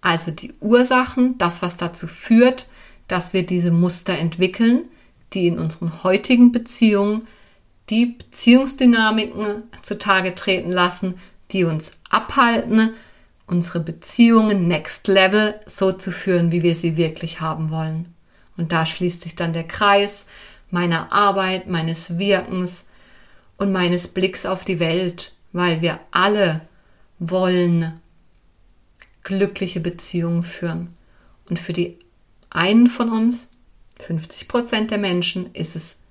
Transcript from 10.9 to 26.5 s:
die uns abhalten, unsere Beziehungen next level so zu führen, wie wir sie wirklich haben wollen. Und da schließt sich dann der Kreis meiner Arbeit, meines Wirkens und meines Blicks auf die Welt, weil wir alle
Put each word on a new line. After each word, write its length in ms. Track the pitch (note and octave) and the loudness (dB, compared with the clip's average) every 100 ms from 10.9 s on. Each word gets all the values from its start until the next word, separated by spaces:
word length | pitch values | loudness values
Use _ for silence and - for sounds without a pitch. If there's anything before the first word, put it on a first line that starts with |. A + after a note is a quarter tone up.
| F3+ F#3 F3+ - _ _ | -2 -6 -8 -16 _ _
die 140 | F#3+ | -2
uns 260 | E3+ D#3 - - - | 0 -2 -6 -16 -4
abhalten, 840 | G3 A3+ - A#3+ A#3 A#3 A3 A3 - - _ _ _ _ | -4 -2 2 2 2 2 2 2 -2 -20 _ _ _ _
unsere 340 | F3 E3+ F3 | -4 -2 -6
Beziehungen 880 | D#3+ D#3+ - - A#3 A3+ G#3+ G3+ E3+ | -8 -10 -8 4 6 6 4 2 2
next 400 | D#3+ - - - | 0 -2 -8 2
level 480 | F#3+ F#3 G#3 G#3+ G#3 - | 4 6 4 2 -2 -12
so 240 | - F#3+ | -2 -2
zu 220 | F#3 - | -2 -8
führen, 400 | F3 - F3+ E3+ | -6 0 0 2
wie 100 | E3+ | 2
wir 140 | E3+ E3 | 0 0
sie 200 | E3+ D#3+ | -2 0
wirklich 440 | D#3+ D#3+ E3 - | -2 -2 -12 -8
haben 300 | D#3+ D#3 D#3 | -6 -4 -4
wollen. 440 | D#3+ D#3+ D#3+ E3+ _ _ _ _ - | -4 -4 -6 -10 _ _ _ _ -8
Und 140 | E3 | -4
da 160 | E3+ D#3+ | -2 -2
schließt 360 | - F3+ F3 | -2 -4 -4
sich 120 | E3 | -14
dann 180 | - E3+ | -6 -6
der 140 | E3 E3 | -4 -8
Kreis 600 | - G#3 G3+ G3+ - - - - - _ | -2 2 2 2 -6 -16 -20 -20 -20 _
meiner 420 | F3+ F3 E3 - | -2 0 -2 0
Arbeit, 540 | G3 G#3 G3 F#3+ F#3+ - | 2 2 2 -2 -4 -4
meines 520 | F3 D#3+ E3 - E3+ | -4 -4 -6 -6 -4
Wirkens 680 | G3+ F#3+ - F#3 F3+ F3+ - - - - - - _ _ | 0 0 0 -6 -6 -8 -16 -20 -20 -20 -20 -20 _ _
und 160 | G3+ | -2
meines 340 | F#3+ F3 F3 F3 | 0 0 0 -4
Blicks 400 | - F#3 - F#3+ | -2 -4 -4 -6
auf 160 | F#3 | -6
die 160 | - F3 | -4 -2
Welt, 540 | E3 E3+ F3+ F3 - _ _ | 0 0 -2 -6 -16 _ _
weil 300 | F3 F3+ D#3+ | -2 0 0
wir 160 | E3 D#3 - | -2 -4 -6
alle 480 | F3 F#3+ G#3 F#3 | 0 2 2 2